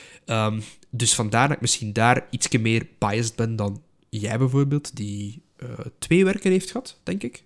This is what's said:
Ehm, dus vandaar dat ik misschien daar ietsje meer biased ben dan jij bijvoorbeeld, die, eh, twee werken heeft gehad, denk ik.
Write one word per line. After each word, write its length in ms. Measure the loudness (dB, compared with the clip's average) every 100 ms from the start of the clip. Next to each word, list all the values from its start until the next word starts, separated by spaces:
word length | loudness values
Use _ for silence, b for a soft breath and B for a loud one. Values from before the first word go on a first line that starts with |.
| B B
Ehm, 360 | -4 0 0 -2 -8 B -10
dus 240 | -2 0
vandaar 320 | 2 2 4 2
dat 100 | 2
ik 60 |
misschien 300 | -2 -2 -2
daar 340 | 2 4 4 0
ietsje 280 | -6 0 0
meer 280 | 2 0 -2 -2
biased 380 | 0 0 -2 -2
ben 200 | -2 -2
dan 260 | -4 -6 _ _ -12
jij 300 | -6 -4 0
bijvoorbeeld, 580 | 2 2 2 0 -4 -8
die, 460 | -6 -6 -8 -12 _ -16
eh, 120 | -14 -12 -12 -10
twee 260 | 2 4
werken 260 | 4 2 2
heeft 200 | 2 0
gehad, 280 | -8 -10 -12
denk 200 | -8 -6
ik. 200 | -6 -12